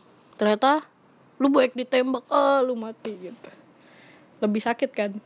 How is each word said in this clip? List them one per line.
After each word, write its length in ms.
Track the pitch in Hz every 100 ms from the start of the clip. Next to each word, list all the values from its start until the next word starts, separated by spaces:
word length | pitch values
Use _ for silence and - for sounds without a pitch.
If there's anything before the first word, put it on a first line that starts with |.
| _ _ _ -
ternyata 440 | 214 214 269 302 - _ _ _ _ -
lu 120 | 277
baik 240 | 277 254 240
ditembak, 520 | 247 254 254 254 -
ah, 320 | 285 277 277
lu 120 | 254 233
mati 360 | 220 226 226 190
gitu. 360 | 185 233 - - - _ _ - - - _ _
Lebih 220 | 208 214
sakit 280 | 233 233 262 -
kan? 160 | 208 208